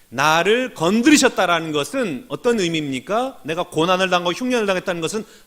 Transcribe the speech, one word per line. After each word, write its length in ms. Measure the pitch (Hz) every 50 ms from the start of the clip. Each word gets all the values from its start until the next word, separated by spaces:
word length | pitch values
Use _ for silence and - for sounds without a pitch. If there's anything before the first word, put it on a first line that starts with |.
| _ _
나를 680 | 113 120 139 156 156 165 170 190 220 247 254 240 -
건드리셨다라는 1000 | - 156 170 202 226 233 302 302 269 254 233 - - 196 175 175 165 165 160 151
것은 540 | 147 143 - - 269 254 196 143 120 - -
어떤 320 | 139 147 - 240 240 220
의미입니까? 800 | 180 170 165 160 151 143 135 127 - - 196 226 254 262 262 - -
내가 200 | 135 165 170 175
고난을 460 | - - 151 160 180 185 180 190 185
당하고 220 | 180 175 175 175 170
흉년을 340 | - 254 254 254 240 214
당했다는 340 | 196 190 180 175 - 175 170
것은, 240 | 165 156 180 220 220 - - - -